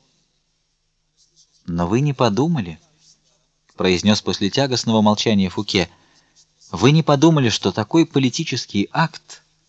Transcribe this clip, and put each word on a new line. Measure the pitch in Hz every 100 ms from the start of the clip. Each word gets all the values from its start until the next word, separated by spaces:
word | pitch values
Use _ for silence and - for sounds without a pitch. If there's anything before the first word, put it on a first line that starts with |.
| _ _ _ _ _ _ _ _ _ _ _ _ _ _ _ _
«Но | - 85 87
вы | 117
не | 147
подумали», | 135 120 101 156 170 87 76 _ _ _ _ _ _ _ _ _ -
произнес | 92 90 98 107
после | - 92 101
тягостного | 127 135 120 - 110
молчания | 107 107 - 104 95
Фуке, | - 107 101 85 - _ _ _ _ _ _ -
«вы | 98 117
не | 156
подумали, | 156 143 160 156 120
что | - 104
такой | 92 107 160
политический | 160 143 131 - 160 127 - 101 98
акт | - 165 - _ - _ _